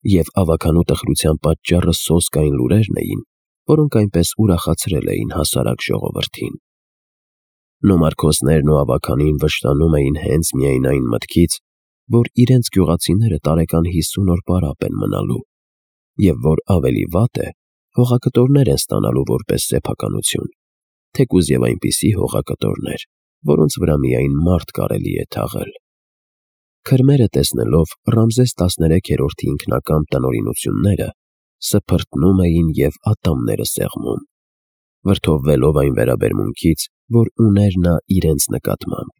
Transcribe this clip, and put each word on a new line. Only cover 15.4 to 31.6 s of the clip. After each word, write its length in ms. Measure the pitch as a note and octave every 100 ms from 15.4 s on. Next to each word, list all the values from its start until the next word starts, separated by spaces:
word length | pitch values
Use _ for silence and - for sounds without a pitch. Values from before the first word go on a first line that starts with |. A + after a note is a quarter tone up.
| - _ _ _ _ _ _ -
և 200 | G2 B1+
որ 220 | C#2 D#2 -
ավելի 380 | F#2 C2 A1 G1+
վատ 280 | F2 A#2+ -
է, 120 | - - _ _ _ -
հողակտորներ 720 | B2 B2 B2 A#2+ B2+ C#3 B2+
են 120 | C2+
ստանալու 460 | - G1+ G#1 B1 C2+
որպես 400 | C2 - - -
սեփականություն, 840 | A#1+ - - G1+ G1+ - - - _ _ _ _ _ _
թեկուզ 320 | - C3 F#2 D2
և 160 | B1+
այնպիսի 460 | A#1+ A#1 G#1+ - -
հողակտորներ, 920 | - - G#1 - - G1+ G1+ - - - _ _ _
որոնց 320 | D3+ D#3 D3+ -
վրա 200 | E2+ D2
միայն 380 | C2 B1 C#2 C#2+
մարդ 340 | E2+ F2 -
կարելի 400 | - G1+ G1+ G1+
է 140 | G1+ -
թաղել։ 440 | - A1 G#1 - - _ _ _ _ _ _ _ _ _ _ -
Քրմերը 400 | C3 C3+ C#3+ G#2
տեսնելով 680 | C#2 C#2 B1+ A1 D2+ D#2+ - -
Ռամզես 460 | A2+ A2+ A2+ B2
տասներեքերորդի 920 | - F2+ - D#2+ E2+ - D2+ C#2 - -
ինքնակամ 580 | C#2 - B1 - D#2 D2
տնօրինությունները, 1000 | C2+ B1+ A#1 G#1 A#1+ - G1+ F#2 F#2+ - - _ _ _ _